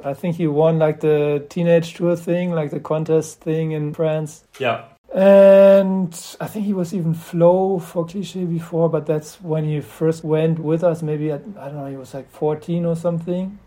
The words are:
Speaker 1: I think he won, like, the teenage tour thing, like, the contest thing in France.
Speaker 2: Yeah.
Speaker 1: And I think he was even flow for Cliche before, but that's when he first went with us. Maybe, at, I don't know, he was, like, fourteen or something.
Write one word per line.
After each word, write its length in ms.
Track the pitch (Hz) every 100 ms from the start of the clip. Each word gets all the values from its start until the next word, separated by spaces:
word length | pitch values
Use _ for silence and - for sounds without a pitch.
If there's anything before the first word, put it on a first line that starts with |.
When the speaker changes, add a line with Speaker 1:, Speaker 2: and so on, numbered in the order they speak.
Speaker 1:
I 100 | 139
think 220 | 135 180 165
he 100 | 160
won, 320 | 147 160 160
like, 220 | 156 151
the 440 | 156 151 147 147 147
teenage 460 | 180 170 170 165
tour 200 | - 175
thing, 380 | 170 170 175 180
like, 180 | 165 147
the 100 | 147
contest 600 | - 156 160 160 156 -
thing 320 | 165 160 160
in 220 | 156 147
France. 500 | 151 160 156 151 - _ -
Speaker 2:
Yeah. 240 | 123 113 - _ -
Speaker 1:
And 1000 | 185 196 196 196 196 196 196 190 190 185 - - -
I 60 | -
think 200 | 214 202
he 80 |
was 200 | 190 170
even 200 | 196 165
flow 640 | 160 - 170 170 185 190 185
for 260 | 165 180 165
Cliche 380 | 202 175 185
before, 440 | 175 165 - 165 165
but 180 | 156 151
that's 340 | 156 - -
when 240 | 180 156
he 160 | 151 151
first 420 | - - 160 160
went 360 | 156 156 160 160
with 240 | 147 165
us. 180 | 175 160
Maybe, 300 | 151 151 156
at, 100 | 147 214 -
I 80 | 139
don't 100 | 147
know, 80 | 139
he 100 | 135
was, 180 | 127
like, 160 | 135 131
fourteen 540 | - 151 151 175 170
or 100 | 170
something. 640 | 165 175 165 170 175 190 202